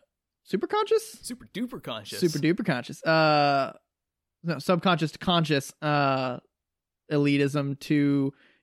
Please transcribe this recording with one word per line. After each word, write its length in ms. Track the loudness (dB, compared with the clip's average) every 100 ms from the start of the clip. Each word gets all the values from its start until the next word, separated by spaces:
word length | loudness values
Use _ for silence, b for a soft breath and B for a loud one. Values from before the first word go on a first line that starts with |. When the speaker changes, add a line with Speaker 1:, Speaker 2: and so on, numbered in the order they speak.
| _ _ _ _ -8
Speaker 1:
superconscious? 720 | -6 -4 -2 0 0 -2 -16
Speaker 2:
Super 240 | -16 -16 -14
duper 300 | -10 -10 -10
conscious. 360 | -12 -12 -10 -2
Speaker 1:
Super 180 | -2 0
duper 260 | 0 0
conscious. 380 | -2 -4 -6 -6
Uh, 720 | 2 4 6 6 4 2 0 -6 _ _ _ _ _ _
no, 160 | -6 -4
subconscious 540 | 0 0 2 0 -2
to 60 | -4
conscious, 540 | 0 2 2 0 -2 -8
uh, 560 | -2 0 0 0 -2 -6 -12 _ _ _ _ _ -4
elitism 680 | 0 2 2 2 0 -4 -6
to, 520 | 0 2 2 2 0 b b b